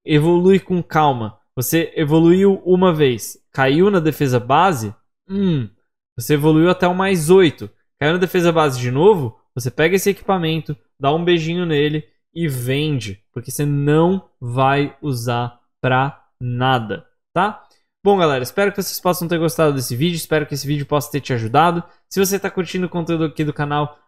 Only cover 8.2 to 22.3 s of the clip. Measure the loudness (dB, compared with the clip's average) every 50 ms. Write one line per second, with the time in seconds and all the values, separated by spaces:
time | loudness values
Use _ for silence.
8.2 | -2 -2 -2 0 0 2 2 2 2 0 0 -2 -4 -4 0 2 4 4 4 4
9.2 | 0 -6 -8 _ _ _ -10 -8 -8 -6 -2 0 0 2 0 0 0 0 -2 -2
10.2 | -2 -4 -2 -2 -2 -2 -4 -4 -6 -8 -12 -12 _ _ _ -4 -2 -2 0 0
11.2 | 2 2 0 0 0 -2 -4 -4 -4 -2 0 0 0 0 -2 -4 -8 _ _ _
12.2 | _ _ -8 -6 -6 -4 -4 -4 -4 -4 -2 -2 -2 -2 -4 -4 -6 -8 -12 -14
13.2 | _ _ -14 -14 -12 -10 -6 -4 -4 -2 -2 0 0 2 4 4 4 2 2 -2
14.2 | -4 _ _ -14 -10 -6 -2 0 0 2 2 0 -2 -4 -6 -8 -6 -6 -6 -4
15.2 | -4 -4 -4 -4 -4 -6 -10 _ _ _ _ _ -2 0 0 0 0 -2 -6 -12
16.2 | _ _ _ -12 -8 -6 -4 -2 0 0 0 0 -2 -4 -10 -10 -12 _ _ _
17.2 | _ _ -4 -2 -2 -2 -4 -8 -18 _ _ _ _ _ _ _ 0 2 2 4
18.2 | 4 2 2 0 -4 -4 -2 -2 -2 -2 -2 -4 -6 -8 -6 -4 -2 -2 -2 -2
19.2 | -2 -4 -2 0 0 0 0 2 0 2 0 0 -4 -4 -4 -2 -2 -2 -2 -4
20.2 | -4 -2 -2 -2 -2 -4 -8 -8 -6 -4 -4 -4 -4 -2 -2 -4 -2 -4 -6 -6
21.2 | -4 -4 -4 -4 -2 0 2 2 2 2 2 -2 -6 -10 _ _ _ -8 -4 -2
22.2 | -2 0